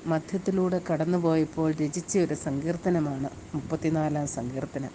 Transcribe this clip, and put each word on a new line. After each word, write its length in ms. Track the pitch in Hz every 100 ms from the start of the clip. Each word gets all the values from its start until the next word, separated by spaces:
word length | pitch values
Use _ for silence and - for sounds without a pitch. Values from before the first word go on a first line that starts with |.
| 165
മധ്യത്തിലൂടെ 720 | 160 160 190 190 190 185 180 175
കടന്നുപോയപ്പോൾ 800 | 156 160 180 170 160 156 156 156
രചിച്ച 460 | 156 151 175 - 202
ഒരു 160 | 165
സങ്കീർത്തനമാണ് 920 | 147 156 139 156 170 190 175 151 135 139 - -
മുപ്പത്തിനാലാം 720 | 156 - 160 160 156 156 151 143
സങ്കീർത്തനം. 680 | - 120 131 147 143 135